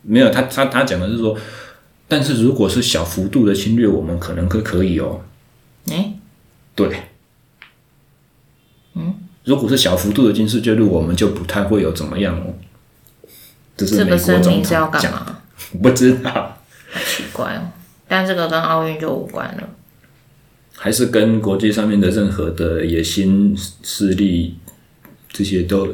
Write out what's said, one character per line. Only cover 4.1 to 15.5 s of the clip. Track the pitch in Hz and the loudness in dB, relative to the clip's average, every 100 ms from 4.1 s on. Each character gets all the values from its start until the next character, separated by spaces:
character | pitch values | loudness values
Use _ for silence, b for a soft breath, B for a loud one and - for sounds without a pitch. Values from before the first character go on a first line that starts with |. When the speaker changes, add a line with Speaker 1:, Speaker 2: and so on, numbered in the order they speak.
| 85 | -6
Speaker 1:
可 | - | -6
能 | 85 87 | -4 -2
可-， | 101 | 0
可 | 107 90 | -2 0
以 | 95 82 | 0 0
哦。 | 64 78 - _ _ _ _ _ - | -2 -8 -14 _ _ _ _ _ -6
Speaker 2:
诶？ | 160 208 - - _ _ _ _ | -4 -4 -6 -18 _ _ _ _
Speaker 1:
对。 | - 302 - - _ _ _ _ _ - _ _ _ _ _ _ _ _ _ _ _ _ | -2 -2 -2 -12 _ _ _ _ _ -20 _ _ _ _ _ _ _ _ _ _ _ _
Speaker 2:
嗯？ | - 165 190 - - | -8 -8 -8 -12 -14
Speaker 1:
如 | - 135 | 0 0
果 | 110 | 2
是 | 131 | 2
小 | - | 2
幅 | 90 98 | 2 0
度 | 101 120 | 4 4
的 | |
军 | 104 107 | 4 0
事 | 120 | 0
介 | 117 | 2
入， | 110 104 | 2 4
我 | 85 | 2
们 | 80 | 0
就 | 90 - | 0 0
不 | - | -2
太 | 85 104 | -4 -4
会 | 98 107 | 0 2
有 | 82 | 0
怎 | 82 | -2
么 | 73 78 | -6 -2
样 | 98 85 | -2 -2
哦。 | 90 - - _ _ _ _ _ - B B B _ | -6 -12 -18 _ _ _ _ _ -20 B B B _
这 | - 98 | -6 0
是 | 104 | 2
美 | 185 | 2
国 | 175 | 2
总 | - 180 | 4 4
统 | |
讲 | |
的。 | |
Speaker 2:
这 | |
个 | |
声 | 180 | 4
明 | 196 | 4
是 | - | 2
要 | 165 156 | 0 0
干 | 156 156 | 0 -2
嘛？ | - - - - | -4 -10 -16 -20